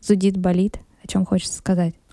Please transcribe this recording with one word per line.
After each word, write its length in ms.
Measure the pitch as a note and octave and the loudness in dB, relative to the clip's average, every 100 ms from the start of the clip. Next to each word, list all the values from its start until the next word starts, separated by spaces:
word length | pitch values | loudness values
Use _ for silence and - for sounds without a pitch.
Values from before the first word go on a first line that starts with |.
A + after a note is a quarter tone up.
зудит, 360 | - G3+ F#3+ F#3+ | 0 2 2 0
болит, 420 | F3+ F3+ G3+ - - _ | 0 0 0 -4 -18 _
о 20 | - | -4
чем 180 | F#3+ | -2
хочется 320 | F#3 F#3 - - | 0 -2 -2 -6
сказать. 380 | - F3+ E3+ - _ | -2 0 0 -4 _